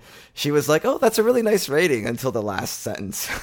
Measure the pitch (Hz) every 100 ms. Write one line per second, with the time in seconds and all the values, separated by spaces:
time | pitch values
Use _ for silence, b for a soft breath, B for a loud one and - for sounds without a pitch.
0 | B B B - 143 147 131 156 - -
1 | 220 220 220 254 220 208 - 139 180 123
2 | 110 120 127 117 104 92 - - - 104
3 | 98 - - -